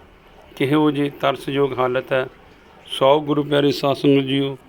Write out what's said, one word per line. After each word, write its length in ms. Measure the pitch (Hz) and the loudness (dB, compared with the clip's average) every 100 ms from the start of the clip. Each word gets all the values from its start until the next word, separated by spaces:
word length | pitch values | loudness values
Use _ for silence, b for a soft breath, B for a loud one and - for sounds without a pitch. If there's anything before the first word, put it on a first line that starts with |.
| - - - - - - | -20 -20 -20 -20 -20 -6
ਕਿਹੋ 360 | 135 151 151 | 0 2 2
ਜਿਹੀ 180 | 143 143 | 0 -4
ਤਰਸਯੋਗ 680 | 143 139 131 - 139 139 123 | -2 -2 -2 -4 -2 -2 0
ਹਾਲਤ 340 | 127 127 127 | -2 -2 -2
ਹੈ। 140 | 131 131 - - - - - - | -4 -4 -12 -20 -20 -20 -20 -12
ਸੋ 360 | - 135 147 | 0 2 2
ਗੁਰੂ 220 | 147 147 | 2 -2
ਪਿਆਰੀ 280 | 143 147 143 | 0 0 2
ਸਾਧ 240 | 135 143 135 | 0 -2 0
ਸੰਗਤ 280 | 147 139 | 2 2
ਜੀਓ, 340 | 135 139 139 131 | 2 -2 -2 -6